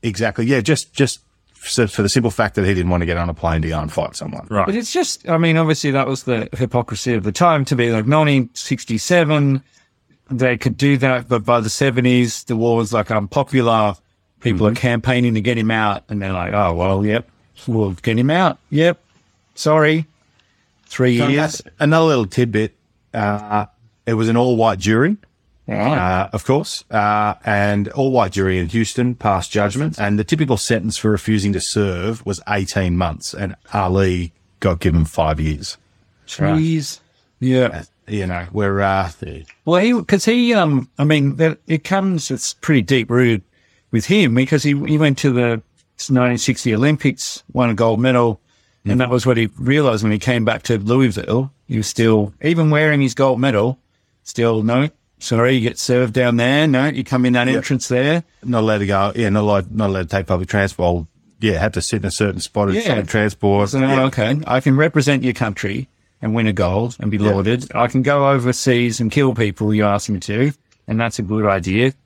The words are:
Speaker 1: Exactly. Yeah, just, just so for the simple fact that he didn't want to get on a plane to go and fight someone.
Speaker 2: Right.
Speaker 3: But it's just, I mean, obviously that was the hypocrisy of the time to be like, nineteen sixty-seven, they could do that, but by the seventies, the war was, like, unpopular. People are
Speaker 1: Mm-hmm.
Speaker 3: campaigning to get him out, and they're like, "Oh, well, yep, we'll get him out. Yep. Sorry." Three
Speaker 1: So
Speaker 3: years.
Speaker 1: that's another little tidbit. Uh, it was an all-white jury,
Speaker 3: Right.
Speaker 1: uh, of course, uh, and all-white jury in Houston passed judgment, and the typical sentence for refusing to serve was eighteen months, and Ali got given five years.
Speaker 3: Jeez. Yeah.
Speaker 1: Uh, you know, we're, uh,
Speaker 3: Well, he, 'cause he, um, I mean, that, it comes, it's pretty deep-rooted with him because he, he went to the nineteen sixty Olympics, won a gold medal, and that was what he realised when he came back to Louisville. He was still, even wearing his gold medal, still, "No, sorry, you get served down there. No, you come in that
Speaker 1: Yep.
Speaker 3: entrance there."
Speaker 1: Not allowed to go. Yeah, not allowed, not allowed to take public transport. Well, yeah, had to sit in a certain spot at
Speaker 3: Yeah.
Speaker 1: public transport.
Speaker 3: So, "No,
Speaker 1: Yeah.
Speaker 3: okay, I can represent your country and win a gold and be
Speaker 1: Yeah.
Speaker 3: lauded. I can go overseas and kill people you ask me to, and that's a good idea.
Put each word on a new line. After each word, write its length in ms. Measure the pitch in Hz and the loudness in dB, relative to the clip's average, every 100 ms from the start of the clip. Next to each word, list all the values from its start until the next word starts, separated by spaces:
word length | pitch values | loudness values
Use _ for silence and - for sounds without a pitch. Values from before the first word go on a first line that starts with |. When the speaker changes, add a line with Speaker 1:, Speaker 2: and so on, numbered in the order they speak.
Speaker 1:
Exactly. 440 | 117 95 113 98 117 | -4 -2 -4 -2 0
Yeah, 140 | 135 | 0
just, 300 | 104 151 - | 2 -2 -2
just 280 | - 135 - _ _ _ _ | -2 -2 -2 _ _ _ _
so 240 | - - 110 | -6 -2 0
for 160 | - | 0
the 60 | 101 | 0
simple 240 | 131 113 | 2 0
fact 240 | - 107 - | 0 -2 0
that 80 | 95 | 0
he 80 | |
didn't 160 | 95 87 | 0 0
want 120 | 87 | 0
to 40 | 85 | 0
get 100 | 85 | -2
on 100 | 85 | -4
a 60 | |
plane 280 | 80 85 80 | -4 -2 -2
to 60 | 80 | -2
go 100 | 80 | -4
and 140 | 78 | -6
fight 240 | - 78 - | -6 -6 -8
someone. 320 | - 69 - | -12 -12 -6
Speaker 2:
Right. 160 | 214 - | -2 -2
Speaker 3:
But 80 | |
it's 180 | 208 240 | -2 -4
just, 360 | 359 339 - - | -4 -4 -6 -2
I 100 | 165 | 0
mean, 180 | 165 160 | 2 2
obviously 360 | 160 156 147 | 2 0 0
that 160 | 135 131 | -2 -2
was 160 | 135 | -4
the 240 | - 117 107 - | -2 -4 -4 -4
hypocrisy 560 | 123 123 120 107 - | -2 -2 -2 -6 -2
of 80 | 117 | -2
the 80 | 101 | -2
time 320 | 98 175 156 135 | 2 2 2 0
to 100 | 131 | 0
be 160 | 120 | 2
like, 140 | 113 107 | 0 2
nineteen 440 | 151 151 139 117 | 2 4 2 0
sixty-seven, 1080 | - - 135 - 110 - 180 156 151 143 131 _ _ _ _ _ _ _ | -8 -6 -6 -4 -6 0 2 2 2 2 0 _ _ _ _ _ _ _
they 300 | 127 127 120 | -2 0 0
could 180 | 131 113 | -2 0
do 200 | 139 143 | 0 2
that, 320 | 135 127 120 | 0 -2 -2
but 160 | 120 | -2
by 160 | 98 120 | 2 0
the 100 | 107 | 0
seventies, 720 | - 139 123 123 123 120 - | 0 0 2 2 4 2 -4
the 120 | - 117 | -6 -2
war 200 | 117 117 | 0 0
was, 160 | 107 | 0
like, 200 | 113 101 | -2 0
unpopular. 840 | 110 101 - 135 131 120 113 107 95 _ _ _ _ | -2 -2 -2 0 0 2 2 0 -2 _ _ _ _
People 260 | 123 92 107 | -2 2 2
are 40 | |
Speaker 1:
Mm-hmm. 100 | 113 | 2
Speaker 3:
campaigning 540 | 123 117 127 123 123 | 0 0 0 0 2
to 60 | 110 | 0
get 160 | 104 117 | -2 -2
him 140 | 110 | 0
out, 320 | 113 107 101 _ | 0 0 -2 _
and 120 | 104 | -8
they're 120 | 95 | -4
like, 200 | 95 87 | -4 -4
"Oh, 220 | 104 92 | 0 0
well, 320 | 85 92 98 104 | 0 0 0 0
yep, 220 | 113 - _ _ - - | -2 -4 _ _ -14 -4
we'll 260 | 113 104 | -2 -2
get 260 | 90 - 113 | -2 -2 0
him 120 | 127 | 2
out. 280 | 165 190 - _ | 2 0 -2 _
Yep. 300 | 147 165 175 _ _ _ _ _ | 2 2 0 _ _ _ _ _
Sorry." 520 | - 156 156 151 160 156 _ _ _ _ _ _ _ _ | -6 0 4 4 2 -2 _ _ _ _ _ _ _ _
Three 300 | - 123 120 | 0 2 2
Speaker 1:
So 80 | 139 | 2
Speaker 3:
years. 100 | 139 156 156 | 0 -2 -6
Speaker 1:
that's 120 | - _ | -16 _
another 260 | 147 160 165 | 0 2 4
little 200 | 135 101 | 2 0
tidbit. 460 | - 120 107 110 _ _ _ _ | 0 0 0 -4 _ _ _ _
Uh, 540 | 113 104 104 104 104 104 _ _ _ - | -4 -2 -4 -2 -4 -4 _ _ _ -4
it 80 | |
was 140 | 113 113 | 0 2
an 80 | 117 | 2
all-white 420 | 127 117 113 98 | 2 2 2 0
jury, 380 | 90 110 151 208 _ _ _ _ - | 0 2 2 -2 _ _ _ _ -8
Speaker 3:
Right. 320 | 104 113 156 | -4 -2 0
Speaker 1:
uh, 300 | 180 92 98 | 0 0 -2
of 120 | 104 | -6
course, 400 | - 135 - - - | 0 0 0 -12 -4
uh, 420 | 110 104 104 104 98 | 0 0 0 0 -4
and 440 | - 104 101 101 98 | -2 0 0 0 -2
all-white 420 | - 135 127 98 | -2 0 2 0
jury 260 | 95 95 92 | 0 0 0
in 100 | 87 | 0
Houston 480 | 113 110 - 123 123 | -2 -2 0 -2 0
passed 340 | 110 95 - | 0 0 -2
judgment, 480 | 107 101 104 156 156 | -2 -2 -2 -6 -4
and 180 | 101 104 | -2 -2
the 40 | |
typical 340 | 107 156 147 117 | 0 -2 0 0
sentence 400 | - 113 101 - | 0 -2 -2 -2
for 140 | 110 | -2
refusing 420 | 104 - 110 101 | 0 0 0 0
to 60 | 95 | -2
serve 640 | - 107 101 87 98 113 | -4 -2 -2 -2 -6 -6
was 160 | - 92 - | -8 -8 -4
eighteen 480 | 104 95 - 90 87 | -4 -2 -2 0 0
months, 380 | 87 78 - | -2 -4 -12
and 220 | - 98 - _ | -8 -10 -10 _
Ali 600 | 104 92 95 95 90 85 _ _ _ | -2 0 2 2 0 -6 _ _ _
got 180 | 98 85 | -2 0
given 240 | 90 80 78 | 2 2 0
five 340 | - 78 78 | 0 0 0
years. 360 | 78 73 - - _ _ _ _ - | -2 -4 -10 -16 _ _ _ _ -18
Speaker 3:
Jeez. 720 | - 151 156 160 160 143 - _ _ _ _ | -4 0 0 0 -2 -6 -14 _ _ _ _
Yeah. 280 | 127 131 123 | 0 2 2
Speaker 1:
Uh, 100 | 82 - _ - | -2 -14 _ -8
you 180 | 104 92 | -6 -4
know, 200 | 87 90 | -6 -6
we're, 280 | 98 101 98 | -2 0 2
uh, 300 | 101 95 90 - 78 73 80 - | 2 0 -2 -8 -14 -14 -18 -10
Speaker 3:
Well, 160 | - 175 | 0 2
he, 180 | 220 247 | 2 0
'cause 200 | 165 202 | 2 2
he, 300 | - 240 240 | 2 2 2
um, 340 | 226 165 139 127 - | 2 2 0 -2 -2
I 60 | |
mean, 320 | 147 151 139 139 | 2 4 2 2
that, 220 | 160 151 - | 0 -2 -4
it 160 | 160 | -4
comes, 480 | - 196 190 175 - | -2 -2 0 -2 -4
it's 240 | 135 - | -6 -6
pretty 280 | - - 147 | -8 0 2
deep-rooted 600 | 95 131 113 120 127 110 - _ _ _ _ 113 | 4 0 2 2 2 2 -4 _ _ _ _ -4
with 100 | - | 2
him 280 | 202 160 | 2 4
because 280 | 117 131 151 | 2 2 0
he, 120 | 147 143 143 | 0 -2 0
he 120 | 151 | 2
went 180 | 147 139 | 2 2
to 140 | 143 | 0
the 300 | 123 120 113 - _ _ _ - | 2 0 -2 -6 _ _ _ 0
nineteen 280 | 131 123 120 | 2 4 2
sixty 360 | - 120 123 | -2 -2 0
Olympics, 680 | 107 139 151 139 - - - _ | 2 2 2 0 -2 -10 -12 _
won 180 | 120 123 | -2 0
a 40 | |
gold 240 | 110 117 107 | 2 2 2
medal, 400 | 127 123 120 104 _ _ _ _ | 2 4 2 -2 _ _ _ _
and 160 | 101 120 | -2 0
that 80 | 123 | 2
was 140 | 123 127 | 0 2
what 100 | 117 | 2
he 120 | 110 - | 0 -2
realised 440 | 127 143 143 110 | 0 2 2 2
when 100 | 107 | 0
he 60 | 104 | 0
came 260 | - 123 | 0 0
back 180 | 110 110 | 0 -2
to 140 | - 113 | -2 -2
Louisville. 720 | 101 127 131 92 - 117 135 _ _ | 2 2 2 0 -2 -2 -2 _ _
He 100 | 113 | -4
was 80 | 104 | -4
still, 440 | - 113 110 104 - | 0 4 4 2 -4
even 280 | 151 165 156 | -2 2 2
wearing 300 | 151 156 147 | 2 2 2
his 140 | 135 | 0
gold 260 | 110 135 120 | 2 0 2
medal, 380 | 135 110 113 135 _ _ _ _ | 0 2 0 -2 _ _ _ _
still, 400 | - - 117 113 | -14 -2 0 2
"No, 280 | 110 123 147 _ _ _ | 0 0 0 _ _ _
sorry, 360 | - 113 120 131 | -4 2 4 2
you 40 | 113 | 0
get 100 | - | -4
served 340 | - 123 127 | -2 0 0
down 220 | 117 123 120 | 0 2 2
there. 300 | 120 139 156 | 2 2 2
No, 180 | 131 143 | 2 0
you 140 | 139 | -4
come 220 | 131 131 127 | -4 0 2
in 60 | |
that 140 | 123 123 | 2 2
Speaker 1:
Yep. 80 | 135 | -2
Speaker 3:
entrance 320 | - 131 - | -2 -4 0
there." 340 | 123 139 170 - _ | 0 0 -2 -4 _
Speaker 1:
Not 160 | - 120 | -4 0
allowed 180 | 110 107 | 2 0
to 80 | 98 | 0
go. 260 | 98 101 113 | 0 0 0
Yeah, 140 | 110 | 0
not 120 | 104 | 2
allowed, 320 | 104 101 90 | 2 0 0
not 140 | 107 104 | -4 -2
allowed 200 | 95 87 | -2 -2
to 60 | 98 | -4
take 100 | 90 | -2
public 220 | 90 90 | -2 0
transport. 460 | 104 98 - 90 | 0 0 0 0
Well, 140 | 87 82 _ _ _ | 0 -6 _ _ _
yeah, 180 | 107 85 | -2 0
had 160 | 104 | -2
to 80 | - | -2
sit 200 | - 110 | -4 -4
in 40 | 101 | -4
a 40 | |
certain 280 | - 104 95 | -2 -2 -2
spot 280 | - - 101 | -6 -2 0
at 60 | |
Speaker 3:
Yeah. 140 | 139 202 | 0 0
Speaker 1:
public 200 | 117 95 | -2 0
transport. 600 | 110 104 - 101 101 101 | 0 0 0 0 2 0
Speaker 3:
So, 100 | 135 | 0
"No, 80 | 135 | 0
Speaker 1:
Yeah. 140 | 135 | 2
Speaker 3:
okay, 340 | 131 127 107 143 156 | 0 0 0 -2 0
I 140 | 127 | 0
can 160 | 139 135 | 2 2
represent 480 | 156 156 135 139 | 2 2 2 0
your 80 | 127 | 0
country 540 | 113 113 95 101 110 131 _ _ _ | -2 -4 -4 -6 -6 -10 _ _ _
and 120 | 113 | -4
win 120 | 113 110 | 0 0
a 60 | |
gold 440 | 98 90 95 120 - | 0 0 0 -2 -4
and 100 | 107 | -4
be 60 | 101 | 0
Speaker 1:
Yeah. 120 | 104 | 0
Speaker 3:
lauded. 360 | 98 98 123 127 | 2 0 -2 -4
I 140 | - 120 | -2 0
can 140 | 131 | 0
go 280 | 131 143 139 | 0 2 2
overseas 680 | 139 123 123 139 120 120 110 | 2 0 -2 0 2 0 -2
and 100 | 113 | -2
kill 240 | 147 135 | 2 0
people 400 | 113 110 95 107 | 2 -2 0 0
you 100 | 107 | 2
ask 240 | 104 101 - | 2 0 -2
me 120 | 98 | -6
to, 320 | - 104 139 143 _ _ - | -4 0 0 -2 _ _ -6
and 140 | 110 | -2
that's 180 | 117 - | -2 -4
a 40 | |
good 220 | 95 107 104 | -4 0 0
idea. 460 | 98 85 98 131 135 | 0 0 0 0 -2